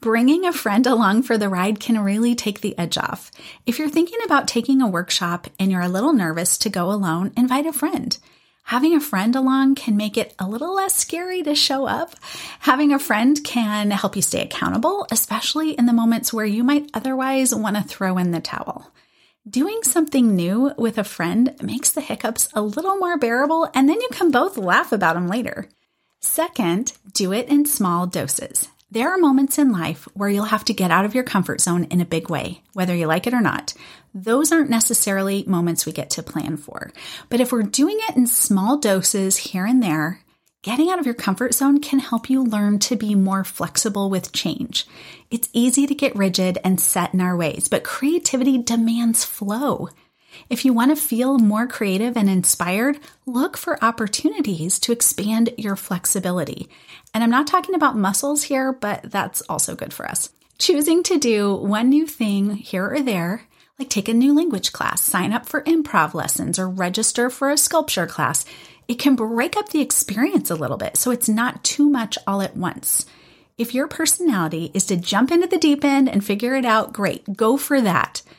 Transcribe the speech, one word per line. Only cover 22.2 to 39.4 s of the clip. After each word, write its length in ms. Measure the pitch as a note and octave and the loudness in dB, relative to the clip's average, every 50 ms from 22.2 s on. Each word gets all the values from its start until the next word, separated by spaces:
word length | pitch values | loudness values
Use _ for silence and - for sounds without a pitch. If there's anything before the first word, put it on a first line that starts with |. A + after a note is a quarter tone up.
| - A#3 A#3 - - - - | -6 -4 -2 -2 -4 -2 -2
a 80 | A3 | -2
little 360 | G#3 G#3+ G#3 C#4+ E4 F#4+ G4 G4+ | -4 -2 -4 -4 -2 -2 -2 0
more 200 | F#4 F4 F4 D4 | -2 -2 0 0
bearable, 500 | A#3+ A3+ A#3 B3 C#4 D4 D#4+ E4 E4 - - | 0 0 2 0 2 2 2 0 0 0 2
and 160 | C4 C4+ C#4+ | 4 4 4
then 100 | F4 A4+ | 4 2
you 100 | B4 B4 | -2 -4
can 180 | - - F#4 E4+ | -2 0 2 4
both 280 | B3+ B3 D4+ F#4+ - - | 4 4 2 0 0 -2
laugh 360 | F#3+ F3 F3+ B3+ F4 - B3+ | 0 2 2 2 2 2 0
about 240 | G3+ F#3 E3 E3 F3 | 2 2 2 2 0
'em 100 | F3+ F3 | -2 -2
later. 400 | G3 B3 A#3+ - - - - - _ _ _ _ _ _ _ _ _ _ | -2 -2 -4 -6 -8 -10 -12 -16 _ _ _ _ _ _ _ _ _ _
Second, 760 | - - - - D#4+ F4 - - G#3+ E3+ E3+ G3 B3+ - - _ _ - | -4 -2 -2 -2 -2 -2 -2 -2 0 0 0 0 -2 -4 -8 _ _ -8
do 220 | - - G3+ F3+ F#3+ | -4 -2 -2 0 0
it 160 | A3+ B3+ - | -2 0 2
in 160 | D4 C#4+ D4 | 4 4 4
small 400 | D4 - - G#3 F3+ E3+ F3 F3+ | 2 0 0 0 0 0 0 0
doses. 640 | F3+ - F3+ - C#3+ - - - - - - - - _ _ _ _ - | -2 -2 -4 -4 -2 -4 -6 -6 -4 -4 -4 -4 -6 _ _ _ _ -4
There 160 | A3+ B3 E4 | -2 -2 0
are 80 | F#4 F#4+ | 2 4
moments 400 | E4+ C#4+ C4 C4+ C#4 C4+ - D4+ | 4 6 6 4 4 2 2 2
in 140 | D4 C4 | 4 4
life 340 | G#3+ F3 D#3+ E3 - - - - - | 4 2 0 -4 -6 -8 -12 -14 -8
where 120 | F#3+ G3+ G3+ | -4 -2 0
you'll 160 | G3+ G3+ G#3 | 0 0 0
have 220 | G#3+ A3+ G#3+ - | 0 -2 -2 0
to 80 | - A3 | -2 -2
get 180 | - F#3 F3 | 0 2 2
out 140 | E3 F#3 G3 | 4 2 2
of 100 | G#3 G#3 | 2 0
your 80 | B3+ B3 | -2 -2
comfort 380 | - - G3 - - - - | 0 0 0 0 0 -2 -2
zone 240 | - F3+ F3 F3+ E3+ | 0 0 0 0 0
in 160 | - - F3+ | 0 0 0
a 40 | F3 | 0
big 240 | F3 E3 E3 E3 - | 0 -2 -4 -4 -4
way, 320 | D#3+ C#3+ - - F3 - _ _ _ | -4 -6 -6 -6 -10 -14 _ _ _
whether 200 | F#3+ F#3 F3+ F3 | -4 -2 -2 0
you 140 | E3+ E3 D#3 | 0 0 0
like 180 | D#3+ F3 - | 0 0 0
it 80 | A#3+ D#3 | 0 0
or 60 | - | 0
not. 340 | A3 C#3 F#2 - - - - - - - - - _ _ - | 0 0 0 -2 -6 -10 -14 -14 -18 -20 -20 -20 _ _ -16
Those 380 | G3 F#3 A3+ A3+ C4+ D#4 C#4+ | -8 -2 0 0 2 2 2
aren't 180 | E4 E4 C#4+ - | 2 2 2 2
necessarily 760 | A3+ A3+ A3 - A#3 - - G#3 G3 G3 G3 G3 G3 G3 F#3 - | 2 0 2 2 0 0 0 0 0 0 0 0 -2 -2 0 0
moments 380 | F#3+ E3+ E3+ E3+ E3 - - | 0 2 2 0 0 -2 -4
we 80 | E3 D#3 | -6 -6
get 160 | - D3+ - | -8 -8 -8
to 140 | - - E3 | -8 -8 -8
plan 340 | - - D#3+ - - D3+ D3+ | -8 -8 -8 -6 -6 -8 -10
for. 340 | - - - - - - - - - - - - - _ | -10 -14 -16 -14 -14 -16 -16 -18 -18 -18 -18 -18 -8 _
But 100 | - A#3 | 0 0
if 140 | B3+ B3 B3+ | 0 0 0
we're 100 | A#3 G#3+ | 0 0
doing 340 | G3+ - - C#4 F4+ G#4+ G#4+ A4 G4+ | 0 2 2 2 2 2 0 -4 0
it 80 | - C4 | 2 2
in 100 | B3 A#3 | 2 2
small 500 | - - - - G3+ F#3+ F#3+ A3 C#4 D4 | 2 0 2 2 2 2 2 2 2 2
doses 600 | C#4+ G#3+ G3 F#3 E3+ - - G3+ F#3+ F#3+ F#3+ | 2 2 2 2 2 0 0 0 0 0 0
here 280 | - | -2